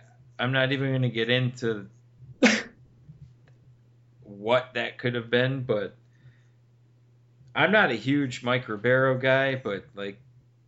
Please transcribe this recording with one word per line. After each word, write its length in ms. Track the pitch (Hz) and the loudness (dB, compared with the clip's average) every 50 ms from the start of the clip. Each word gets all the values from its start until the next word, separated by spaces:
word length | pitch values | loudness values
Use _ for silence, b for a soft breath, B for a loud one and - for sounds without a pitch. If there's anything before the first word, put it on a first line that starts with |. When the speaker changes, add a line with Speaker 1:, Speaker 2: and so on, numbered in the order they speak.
| - - _ _ - - - - | -18 -20 _ _ -20 -16 -6 -4
Speaker 1:
I'm 140 | 123 127 | -2 0
not 220 | 135 135 131 131 139 | 2 2 2 2 0
even 180 | 131 139 135 | -2 -2 -2
gonna 160 | 131 131 127 120 | 0 0 0 0
get 200 | 107 113 113 117 | 0 -2 0 2
into 580 | 123 127 127 123 127 - - 113 110 104 98 98 - - _ _ _ - - - - - | 2 2 0 -2 -4 -4 -4 -4 -4 -4 -8 -14 -20 -20 _ _ _ -20 -20 -14 -2 4
Speaker 2:
<laughs> 1800 | - 220 - - - - - - - - _ - - - - - - - - _ _ - - _ - - - _ _ _ _ _ _ _ _ _ - | 4 4 4 2 -4 -8 -18 -20 -20 -20 _ -20 -20 -20 -20 -20 -20 -20 -20 _ _ -20 -20 _ -20 -20 -20 _ _ _ _ _ _ _ _ _ -20
Speaker 1:
what 500 | 104 101 101 101 110 123 127 123 - - | -20 -16 -8 -2 2 2 2 0 0 -6
that 240 | 120 117 113 - - | -6 -6 -6 -6 -4
could 180 | - 123 120 | -4 -4 -4
have 140 | 123 113 113 | -4 -4 0
been, 340 | 117 120 127 131 135 139 123 | 0 2 2 2 0 -4 -2
but 320 | 123 113 104 98 92 - - _ _ b b b b b b b b b b _ _ _ _ _ _ _ _ _ _ _ _ _ _ _ _ - - - | -2 -2 -2 -2 -6 -10 -14 _ _ b b b b b b b b b b _ _ _ _ _ _ _ _ _ _ _ _ _ _ _ _ -18 -8 -2
I'm 160 | 123 151 170 | 0 2 4
not 200 | 202 220 196 156 | 4 4 4 4
a 40 | 123 | 0
huge 480 | 110 101 135 139 147 143 127 123 - - | -2 0 0 0 0 0 -2 -4 -6 -2
Mike 240 | 120 123 127 123 - | -2 -2 -2 -2 -4
Ribeiro 500 | 110 104 110 120 127 131 131 135 131 127 | -8 -2 2 2 4 4 4 2 2 2
guy, 380 | 127 135 131 135 135 135 131 | 2 2 4 4 2 0 -2
but, 300 | 127 - 110 101 95 - - - | -4 -4 -6 -6 -6 -8 -12 -12
like, 240 | 98 101 101 101 - - _ _ - _ _ _ _ _ | -10 -10 -10 -10 -12 -20 _ _ -20 _ _ _ _ _